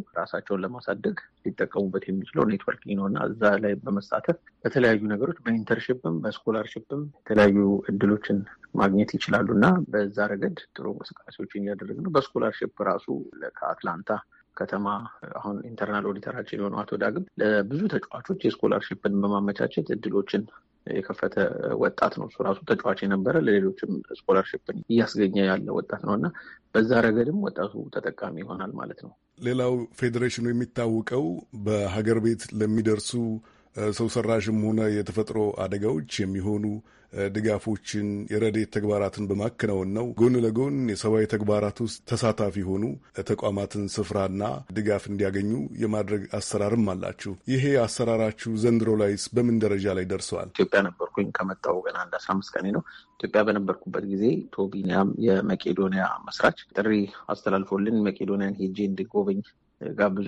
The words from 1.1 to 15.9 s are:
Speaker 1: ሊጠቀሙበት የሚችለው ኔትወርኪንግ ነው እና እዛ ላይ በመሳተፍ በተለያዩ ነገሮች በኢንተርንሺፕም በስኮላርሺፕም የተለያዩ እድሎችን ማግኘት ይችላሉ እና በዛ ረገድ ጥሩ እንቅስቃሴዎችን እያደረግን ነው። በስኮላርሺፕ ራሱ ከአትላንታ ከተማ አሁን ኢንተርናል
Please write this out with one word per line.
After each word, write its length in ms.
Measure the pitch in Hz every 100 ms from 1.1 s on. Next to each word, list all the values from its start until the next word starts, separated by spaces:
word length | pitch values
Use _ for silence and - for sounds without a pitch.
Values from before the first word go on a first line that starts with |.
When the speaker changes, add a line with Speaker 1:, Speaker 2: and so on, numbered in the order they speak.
| 196 - _
Speaker 1:
ሊጠቀሙበት 600 | 110 - - - 98 95
የሚችለው 420 | - 95 - 76 107
ኔትወርኪንግ 500 | 98 - - - 98
ነው 100 | 98
እና 140 | 107 107
እዛ 260 | 110 104 101
ላይ 140 | 107 101
በመሳተፍ 600 | - 98 - 98 - 170 - _
በተለያዩ 420 | 117 139 120 110 107
ነገሮች 300 | 104 139 170
በኢንተርንሺፕም 720 | 117 113 107 113 - 127 - 165
በስኮላርሺፕም 800 | 110 - - 110 107 117 - 139 147
የተለያዩ 460 | - - 107 104 101 98 101 -
እድሎችን 520 | 98 101 107 - 101 101 - - 117
ማግኘት 360 | 101 98 107
ይችላሉ 340 | - - 104 98
እና 140 | 101 139 180 -
በዛ 380 | 104 101 101 104
ረገድ 300 | 98 196 160 -
ጥሩ 160 | - -
እንቅስቃሴዎችን 720 | - - - - - 98 101
እያደረግን 420 | 101 101 95 127
ነው። 100 | 180
በስኮላርሺፕ 640 | 151 - 120 117 - 104 - 98
ራሱ 220 | 92 - - - - - -
ከአትላንታ 560 | 73 - - 85 - 104 - _ _ -
ከተማ 300 | - 101 101 101 117 - -
አሁን 240 | - 104 101 120
ኢንተርናል 400 | 113 104